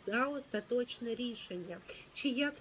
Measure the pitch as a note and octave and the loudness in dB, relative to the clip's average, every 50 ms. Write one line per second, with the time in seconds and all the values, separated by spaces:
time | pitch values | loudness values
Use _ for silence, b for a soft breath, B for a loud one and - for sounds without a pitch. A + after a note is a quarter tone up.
0 | - - G3+ A#3+ B3+ C#4 D4 C#4+ C#4 - - G#3 G#3 - A#3+ B3 B3 B3 - - | -2 0 2 4 4 2 2 -2 -2 -2 -2 -2 0 2 2 2 2 2 -2 -4
1 | A#3+ A#3 A3+ - B3 A#3+ A3+ - - - F#3+ F3+ F3 F#3 F3 F#3+ B B B B | -4 -2 -2 0 0 -2 -2 -4 -6 -6 -6 -6 -4 -6 -8 -10 B B B B
2 | B B - - - C#4 B3 B3 C#4+ D4 C#4+ - | B B -4 0 2 2 4 4 4 2 0 -2